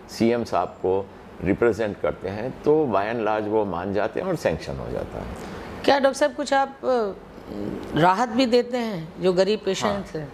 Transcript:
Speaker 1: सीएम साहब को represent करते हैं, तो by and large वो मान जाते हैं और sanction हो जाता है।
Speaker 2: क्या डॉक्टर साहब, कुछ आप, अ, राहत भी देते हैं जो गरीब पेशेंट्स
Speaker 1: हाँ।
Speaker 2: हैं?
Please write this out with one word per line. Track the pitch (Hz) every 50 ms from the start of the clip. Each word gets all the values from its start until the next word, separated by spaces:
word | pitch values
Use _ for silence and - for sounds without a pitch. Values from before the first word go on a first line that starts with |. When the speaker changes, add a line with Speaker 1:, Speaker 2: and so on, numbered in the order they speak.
| - -
Speaker 1:
सीएम | - - 113 113 117 120 113
साहब | - - 87 90 87
को | - - - 95 92 98 98 - - - - - - - 82
represent | 85 98 - 120 120 104 92 113 104 - -
करते | - 85 73 - - 92
हैं, | 98 104 110 131
तो | 127 - - 147 151 156 156
by | 135 101 98 98 107 117
and | 120 107
large | 107 107 107 107 104
वो | 104 110 104
मान | 101 85 85 90 101 98
जाते | 104 101 113 - -
हैं | -
और | 190 180
sanction | - - 101 82 76 - - 69
हो | 67 58 55
जाता | 62 50 50 - - -
है। | 50 - - - - - - - - - - - -
Speaker 2:
क्या | - 269 277
डॉक्टर | 254 269 262 -
साहब, | 294 294 -
कुछ | - 285 - 277
आप, | 269 269 262 269 - -
अ, | 247 254 240 220 196 185 180 - - - - - - 107 101 104 104 - - - - - 147
राहत | 160 180 190 196 247 240
भी | 220 240 269
देते | 233 226 240 240 240 240
हैं | 247 233 226 208 170 160 165 - - 170
जो | 185 185
गरीब | 175 190 185 214 214 -
पेशेंट्स | 190 190 190 247 214 202 202 190 - -
Speaker 1:
हाँ। | 156 151
Speaker 2:
हैं? | 135